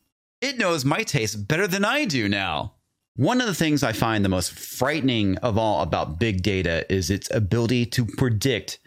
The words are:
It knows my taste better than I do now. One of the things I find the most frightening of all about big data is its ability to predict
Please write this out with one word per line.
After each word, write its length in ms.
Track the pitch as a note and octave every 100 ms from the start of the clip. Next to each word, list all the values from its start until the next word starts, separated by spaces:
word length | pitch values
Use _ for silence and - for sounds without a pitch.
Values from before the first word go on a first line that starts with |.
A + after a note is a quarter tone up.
| _ _ _ _
It 160 | C4 B3+
knows 300 | G3 E3 C3
my 160 | F3
taste 440 | A3 C#3 A2 G#2+ G2+
better 200 | D#3 G3
than 180 | F#3+
I 220 | G3+ C#4 C#4
do 200 | C3+ G2+
now. 500 | G2+ F#2 D2+ - - _ _ _ -
One 260 | D3+ B3
of 40 | A#3+
the 80 |
things 280 | F3 D#3+ D3
I 100 | B2
find 320 | G#2+ A#2 A2
the 60 | G2
most 220 | F#2 -
frightening 840 | - - - B2+ D#3+ C3 A#2 G2+ F#2+
of 200 | B2 G#2
all 240 | A2 F2+
about 360 | D#2+ F2+ D2+ D#2+
big 240 | A#2 F#2
data 480 | F#2+ F#2+ F2 E2 -
is 200 | F#2+ E2
its 200 | G2 -
ability 540 | A#2+ G2 A#2 A#2 B2 A#2
to 200 | - A2
predict 720 | - C3 G#2+ C3+ G#2+ - -